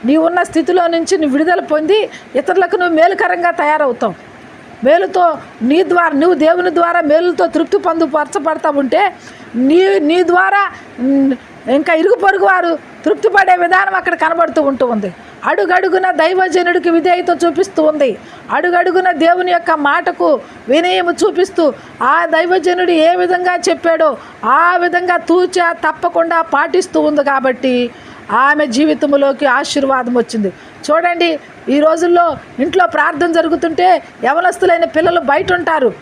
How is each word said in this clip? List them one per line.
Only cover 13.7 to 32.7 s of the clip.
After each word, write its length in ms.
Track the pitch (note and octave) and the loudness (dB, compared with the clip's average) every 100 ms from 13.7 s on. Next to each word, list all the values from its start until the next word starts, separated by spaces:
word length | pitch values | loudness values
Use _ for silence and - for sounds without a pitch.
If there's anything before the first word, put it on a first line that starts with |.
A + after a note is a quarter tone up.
| F#4 G4 | 2 0
అక్కడ 200 | F#4+ F4+ | -2 -4
కనబడుతూ 480 | E4+ D#4+ E4 E4 D#4 | -2 -2 0 0 0
ఉంటూ 240 | C#4 C4 B3 | -2 0 -2
ఉంది. 280 | A3 G3 E3+ - - | -2 -6 -10 -20 -8
అడుగడుగున 680 | A#3 F#4 F#4 F4+ F#4 F#4 F#4 | -4 -2 0 0 2 0 0
దైవజనుడికి 800 | E4 D#4+ F#4 F#4 E4+ F4 F4 E4 | 0 0 2 0 0 0 0 2
విధేయత 360 | E4 E4+ F4 F4+ D#4+ E4+ | 2 2 0 0 0 0
చూపిస్తూ 360 | D4+ G4 - | 0 -2 0
ఉంది. 360 | D#4 D#4 C#4 G3 - - - | 0 2 -2 -2 -12 -20 -6
అడుగడుగున 580 | A#3 F4 F4 F4+ F4+ F#4 | -4 0 0 2 0 0
దేవుని 420 | D#4+ E4 F4+ F4+ | 0 2 2 0
యొక్క 180 | F4 E4+ | -2 0
మాటకు 680 | D#4+ C#4+ D#4+ F4+ - F4 C4+ - - - | -2 0 -2 -4 -2 0 -2 -4 -18 -2
వినయము 420 | C#4+ F4 F#4 F4 | 0 2 -2 -2
చూపిస్తూ 600 | E4+ G4 D#4 F#4 - D#4 A3 - - | 0 -2 0 -2 0 0 -2 -16 -4
ఆ 240 | A#3+ D#4 E4+ | 0 0 0
దైవజనుడు 640 | D#4+ E4+ F#4 D#4+ F4+ F4+ | 0 0 0 0 0 0
ఏ 260 | E4+ D#4+ F4+ | 2 2 2
విధంగా 400 | F4+ F4+ F4+ F4 | 0 0 -2 -2
చెప్పాడో 600 | F#4+ D4+ E4 D#4+ D#4 A#3 - - | -2 -2 0 2 0 -2 -12 -8
ఆ 320 | A3 C#4 F4 F4+ | 0 2 2 2
విధంగా 400 | F4 F4+ F4+ F4 | 0 -2 -2 -4
తూచా 560 | E4+ F4 F4+ F#4 E4+ | 0 0 2 0 -2
తప్పకుండా 680 | E4+ D#4 D#4 F4 E4+ E4 E4 | -2 -4 -2 -4 -2 0 -2
పాటిస్తూ 600 | D#4+ C#4+ D#4 F4+ F4+ D#4 | 0 -2 0 0 0 -2
ఉంది. 240 | D4+ D4 | 0 0
కాబట్టి 680 | C#4 C4+ C4 B3+ C4 B3 A#3+ - - - - | 0 0 -2 -2 -2 -2 -2 -8 -20 -20 -4
ఆమె 360 | C4 C4+ D4 D4 | 0 2 2 0
జీవితంలోకి 800 | A3+ D4+ D4 D4 C#4+ C#4 C4+ C#4+ | 0 0 0 0 2 2 0 0
ఆశీర్వాదం 680 | B3+ - D4 C4+ C4 B3 B3 | 0 0 -2 0 -2 0 -2
వచ్చింది. 360 | A#3 A3+ G3 - - - - | -2 -4 -4 -6 -20 -14 -2
చూడండి, 500 | D#4 F4 F4 E4+ D4+ - - - | 0 0 0 -2 -2 -10 -14 -2
ఈ 120 | C#4 | 2
రోజుల్లో 560 | D4+ E4 F4 F4 E4+ C4+ - - | 2 2 2 2 2 -2 -12 -6
ఇంట్లో 280 | D4+ | -2